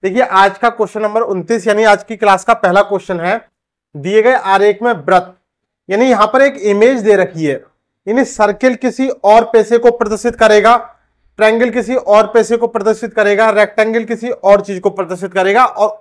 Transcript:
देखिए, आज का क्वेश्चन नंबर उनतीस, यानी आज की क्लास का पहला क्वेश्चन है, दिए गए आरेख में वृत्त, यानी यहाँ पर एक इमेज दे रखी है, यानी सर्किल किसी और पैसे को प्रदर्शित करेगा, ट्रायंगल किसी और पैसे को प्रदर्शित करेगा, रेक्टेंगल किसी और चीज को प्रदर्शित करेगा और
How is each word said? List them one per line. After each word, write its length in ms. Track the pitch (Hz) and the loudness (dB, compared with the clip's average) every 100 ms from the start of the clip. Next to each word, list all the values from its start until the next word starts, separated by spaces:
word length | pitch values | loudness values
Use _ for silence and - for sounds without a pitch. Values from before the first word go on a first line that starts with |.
देखिए, 180 | 190 202 | -4 -2
आज 360 | 247 190 196 196 | 0 2 2 0
का 120 | 233 | -4
क्वेश्चन 300 | - 202 214 | -2 -6 -4
नंबर 200 | 214 214 | -4 -4
उनतीस, 440 | 233 190 175 226 202 | -4 -6 -4 -4 -2
यानी 160 | 208 220 | 0 2
आज 180 | 202 | 2
की 140 | - 220 | -2 -4
क्लास 260 | 208 190 | 0 0
का 100 | - 175 | 0 0
पहला 260 | 190 185 | 2 0
क्वेश्चन 360 | 202 196 - 180 | 0 -4 -6 -6
है, 180 | 170 226 _ _ _ _ _ 147 | -4 -6 _ _ _ _ _ -12
दिए 260 | 147 214 | -2 2
गए 140 | 220 254 | 2 0
आरेख 460 | 190 196 208 202 | 0 0 2 0
में 80 | 240 | -4
वृत्त, 420 | 208 135 185 180 _ _ _ _ _ - | -4 0 0 0 _ _ _ _ _ -6
यानी 160 | 196 262 | -2 0
यहाँ 220 | 226 208 | 2 2
पर 140 | 262 | 2
एक 220 | 277 277 202 | 0 0 -2
इमेज 340 | 202 226 262 | 2 2 2
दे 140 | 208 196 | 2 2
रखी 280 | 180 165 156 | 0 -4 -4
है, 180 | 131 _ _ _ _ - | -6 _ _ _ _ -4
यानी 180 | 233 262 | -2 -2
सर्किल 480 | - 208 202 254 240 | 0 -2 2 -2 0
किसी 320 | 254 240 262 | -6 -4 -6
और 420 | - 202 220 233 | -2 4 4 4
पैसे 240 | 233 214 233 | 0 2 2
को 140 | 240 | 2
प्रदर्शित 420 | 233 214 208 240 233 | 0 -4 -4 -6 0
करेगा, 400 | 220 214 208 233 - _ _ _ _ - | 4 4 4 2 -2 _ _ _ _ 0
ट्रायंगल 300 | 220 226 240 | 0 2 -2
किसी 260 | 226 202 254 | -2 -4 -4
और 320 | - 208 214 | 2 2 4
पैसे 300 | 226 214 233 | 0 0 -2
को 100 | 233 | -2
प्रदर्शित 460 | 226 196 220 226 | -4 -4 -4 -6
करेगा, 360 | - 208 202 220 | -2 0 2 2
रेक्टेंगल 540 | 208 208 220 220 226 226 | 2 0 0 -2 -2 -6
किसी 240 | 233 233 | -8 -8
और 320 | 233 196 202 | -4 2 2
चीज 180 | 196 190 | 0 -4
को 100 | 196 | -6
प्रदर्शित 440 | 165 175 180 190 | -4 -8 -8 -6
करेगा 300 | 190 190 214 254 | -2 0 2 0
और 220 | - 208 - | 0 -4 -2